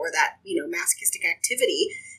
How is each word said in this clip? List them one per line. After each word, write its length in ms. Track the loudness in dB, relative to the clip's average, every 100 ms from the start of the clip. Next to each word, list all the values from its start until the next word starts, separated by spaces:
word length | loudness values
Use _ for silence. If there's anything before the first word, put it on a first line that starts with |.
or 100 | 0
that, 260 | 2 2 0
you 180 | -4 -2
know, 80 | -2
masochistic 580 | -2 0 0 0 0 -2
activity 640 | -2 -2 2 2 4 0 -2 -14